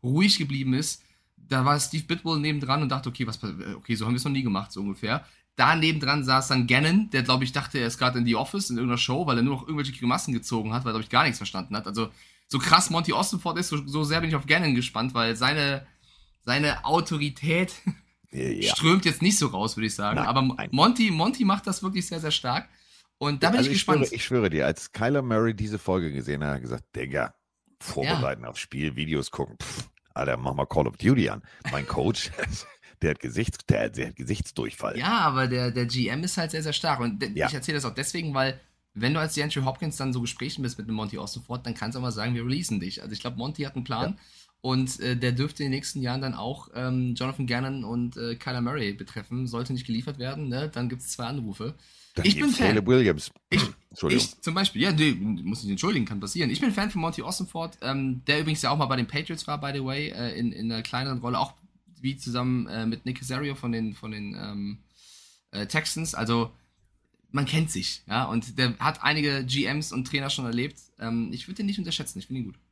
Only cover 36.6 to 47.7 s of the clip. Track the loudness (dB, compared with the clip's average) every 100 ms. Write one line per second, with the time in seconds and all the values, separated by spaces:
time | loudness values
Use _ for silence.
36.6 | -2 -2 0 0 0 -2 -4 0 0 0
37.6 | -4 -2 -2 -4 -4 -4 -2 0 0 -2
38.6 | _ _ _ -2 0 2 0 0 -2 0
39.6 | -2 -2 -6 -4 -2 -2 -2 -4 -8 -4
40.6 | -6 -6 -6 -4 -4 -6 -8 -10 -8 -8
41.6 | -6 -6 -6 -4 -4 -2 -2 -2 0 -2
42.6 | 0 -2 -2 -8 -10 -8 -8 -6 -6 -4
43.6 | -6 -6 -4 -2 -2 -4 -12 -20 -20 _
44.6 | 0 2 2 0 -2 2 2 2 -2 -2
45.6 | -2 -2 -4 -4 -2 -2 -4 -6 -6 -8
46.6 | -10 -6 -2 0 0 0 -4 -2 -2 0
47.6 | -2